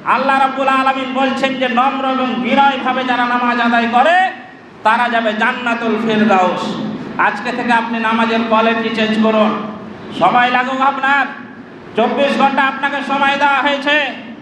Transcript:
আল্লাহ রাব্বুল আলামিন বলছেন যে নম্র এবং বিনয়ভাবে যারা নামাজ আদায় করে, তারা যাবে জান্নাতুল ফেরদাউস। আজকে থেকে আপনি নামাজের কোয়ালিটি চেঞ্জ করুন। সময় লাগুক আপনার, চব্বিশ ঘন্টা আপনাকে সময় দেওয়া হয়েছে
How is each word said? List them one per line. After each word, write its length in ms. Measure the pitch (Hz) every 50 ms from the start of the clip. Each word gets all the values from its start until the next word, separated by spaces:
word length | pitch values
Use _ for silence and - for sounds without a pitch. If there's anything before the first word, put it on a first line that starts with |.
| -
আল্লাহ 340 | - 208 247 262 277 269 269
রাব্বুল 300 | 269 262 254 269 269 269
আলামিন 460 | 269 262 262 269 262 269 262 254 -
বলছেন 400 | 269 269 262 - - 269 269 262
যে 140 | 254 262 247
নম্র 400 | 226 240 254 277 269 269 262 262
এবং 180 | 262 254 254
বিনয়ভাবে 760 | 254 226 - - 226 269 277 277 277 269 254 - 254 254 262 254
যারা 200 | 254 240 240 240
নামাজ 360 | 240 240 247 247 240 233 240
আদায় 280 | 240 240 240 233 226 226
করে, 380 | 220 240 269 320 349 370 381 370 - - - - - - - - - -
তারা 260 | - 214 226 233 240 240
যাবে 240 | 233 226 226 214
জান্নাতুল 640 | 214 214 226 240 254 - 247 240 233 233 233 226 214 214 220
ফেরদাউস। 720 | 220 220 214 214 214 196 185 185 180 160 - - - - - - - - - - - - -
আজকে 340 | 175 208 214 - - 247
থেকে 200 | 247 247 240 240
আপনি 260 | 240 226 233 233 240 226
নামাজের 420 | 220 220 226 233 226 226 226 226 233 220
কোয়ালিটি 460 | 214 220 226 226 226 226 226 220 226
চেঞ্জ 280 | 214 214 214 214 214
করুন। 400 | 214 220 220 214 214 214 214 - - - - - - - - - - - - -
সময় 320 | 160 190 226 247 247 254
লাগুক 300 | 254 247 254 262 269 262
আপনার, 460 | 262 277 262 269 269 269 285 285 262 269 - - - - - - - - - - - - -
চব্বিশ 420 | 214 226 240 233 247 285 277 226 240
ঘন্টা 240 | 269 277 262 294
আপনাকে 340 | 277 269 262 - 285 277 277 277 269 -
সময় 300 | 269 277 277 277 277 285
দেওয়া 160 | 294 285 277
হয়েছে 580 | 269 294 285 285 269 269 285 294 302 285 254 226 - - - - -